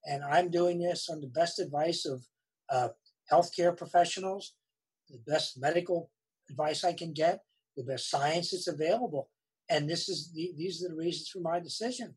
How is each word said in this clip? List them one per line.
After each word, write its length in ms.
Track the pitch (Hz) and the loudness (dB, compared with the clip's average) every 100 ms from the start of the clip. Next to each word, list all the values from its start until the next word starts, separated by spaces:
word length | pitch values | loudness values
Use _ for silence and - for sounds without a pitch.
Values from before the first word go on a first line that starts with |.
| 151 | -6
And 180 | 143 | -6
I'm 280 | 143 156 180 | 2 2 4
doing 280 | 170 175 175 | 2 2 2
this 280 | 175 160 - | -2 -2 -6
on 120 | 156 | -8
the 60 | 143 | -6
best 320 | 123 165 - | 0 0 0
advice 460 | 165 143 160 170 160 | -4 0 0 0 -4
of, 180 | 131 123 _ _ _ _ | -6 -10 _ _ _ _
uh, 200 | 127 123 - _ _ _ | 0 0 -4 _ _ _
healthcare 440 | 160 175 - 175 175 | 6 6 4 2 2
professionals, 800 | 175 175 175 - 190 196 - _ _ _ _ _ _ | 2 4 4 2 -4 -6 -8 _ _ _ _ _ _
the 100 | 131 113 | -20 0
best 340 | 151 - 127 | 0 0 0
medical 520 | 139 170 175 175 165 _ _ _ _ | 2 2 2 0 -2 _ _ _ _
advice 340 | 131 151 151 | -2 -2 2
I 100 | 185 | 0
can 200 | 165 165 | -2 -6
get, 280 | 151 160 220 _ _ _ - | 2 2 2 _ _ _ -12
the 80 | |
best 280 | 123 131 - | -6 -6 -2
science 400 | 139 143 165 170 | 0 2 2 0
that's 160 | 185 180 | -4 -4
available. 640 | 147 156 220 247 147 - _ _ _ _ | -2 2 2 0 -4 -6 _ _ _ _
And 200 | 156 147 | 0 2
this 200 | 170 - | -2 -4
is 220 | 170 165 | -6 -8
the, 200 | 160 175 151 | -8 -8 -4
these 260 | 180 165 | -6 -4
are 60 | 180 | -6
the 60 | 160 | -2
reasons 340 | 165 170 - | -2 -4 -8
for 100 | 196 | -6
my 200 | 165 170 | -2 -2
decision. 560 | 170 - 226 247 214 | -4 -6 -6 -6 -10